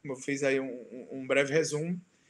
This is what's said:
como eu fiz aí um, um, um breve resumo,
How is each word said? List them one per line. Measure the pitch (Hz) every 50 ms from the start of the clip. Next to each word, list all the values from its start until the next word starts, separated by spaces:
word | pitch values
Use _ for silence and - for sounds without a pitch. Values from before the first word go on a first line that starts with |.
como | _ 143 135
eu |
fiz | 123 - - 139 135 143
aí | 135 135 135
um, | 135
um, | 131 120 127 117 - 117 127 120 - 131 135
um | 131
breve | 127 135 139 143 135 139
resumo, | 160 156 139 147 151 156 170 180 180 - _ _ _ _ _